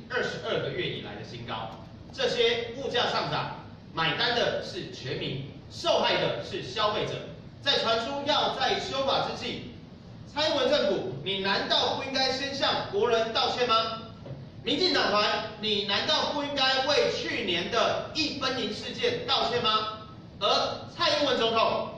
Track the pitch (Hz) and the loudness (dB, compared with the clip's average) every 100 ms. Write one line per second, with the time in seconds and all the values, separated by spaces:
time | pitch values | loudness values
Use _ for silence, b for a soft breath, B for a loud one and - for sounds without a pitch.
0 | - 247 - - 226 170 135 120 127 113 | -4 -2 -2 -2 -2 -2 -2 -2 -4 -4
1 | 104 107 120 117 123 101 95 - - - | -8 -10 -10 -10 -6 -6 -6 -10 -14 -16
2 | - - 262 233 233 233 - 262 - 240 | -12 0 0 4 4 4 -2 -4 -2 2
3 | - 233 175 143 - - - - - 160 | 2 2 0 -2 -2 -6 -12 -16 -8 0
4 | 156 143 240 233 - - - 180 - - | 0 2 2 2 2 0 -4 -8 -8 -8
5 | 127 - 143 - - - - - 330 - | -6 -4 -4 -6 -8 -12 -14 -4 2 4
6 | - 349 262 - - 175 123 - 214 214 | 4 2 2 -2 -4 -6 -6 0 2 2
7 | 139 - - - - - 277 247 226 226 | -2 -4 -8 -12 -16 -6 0 2 4 2
8 | 247 285 285 277 233 254 247 - - 269 | 0 -2 2 2 2 2 0 0 -2 -2
9 | 269 - - - 240 - - - - - | 2 2 0 -4 -6 -6 -10 -14 -16 -18
10 | - - - 285 311 285 254 285 214 170 | -18 -16 -8 0 2 4 4 4 4 2
11 | - - 185 196 196 214 - - 247 - | -2 -4 -4 -2 0 0 2 2 2 0
12 | 262 262 262 262 277 277 285 233 - 202 | -2 0 0 0 -2 0 2 0 0 2
13 | 233 226 226 - 240 247 240 226 226 226 | 4 4 2 2 0 2 4 4 2 -4
14 | 226 - - - - - 226 302 359 277 | -10 -14 -12 -12 -12 -8 -2 2 2 4
15 | - 208 220 226 - - 214 202 196 208 | 4 4 2 0 -4 -4 0 0 0 0
16 | 254 294 - 285 277 269 262 262 277 269 | 2 0 0 -2 -2 2 2 2 4 4
17 | 185 - - - 196 170 - 226 - - | 4 2 -2 -2 0 0 0 2 2 2
18 | - 311 285 - 262 247 208 214 262 - | -2 -2 -2 -2 -2 -2 -4 -4 -8 0
19 | 240 - - - - - 220 214 214 - | 0 0 0 0 2 2 2 2 0 -6
20 | - - - - 220 - 269 - - - | -12 -16 -16 -2 2 4 2 -4 -8 -2
21 | 330 294 277 226 226 226 220 - - | 2 4 4 4 4 4 4 2 -2